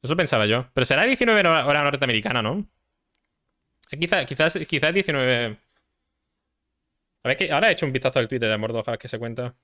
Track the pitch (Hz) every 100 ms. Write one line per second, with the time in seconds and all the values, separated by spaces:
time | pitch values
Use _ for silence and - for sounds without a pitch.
0 | 127 165 165 117 104 117 127 - 123 143
1 | 226 262 240 214 175 160 131 147 143 135
2 | 135 110 107 123 110 180 208 _ _ _
3 | _ _ _ _ _ _ _ _ - 143
4 | 170 196 131 135 160 170 151 147 151 185
5 | 185 143 127 120 117 107 _ _ _ _
6 | _ _ _ _ _ _ _ _ _ _
7 | _ _ - 135 185 147 220 170 151 131
8 | 127 - 117 127 113 107 110 117 107 117
9 | 123 113 117 117 123 _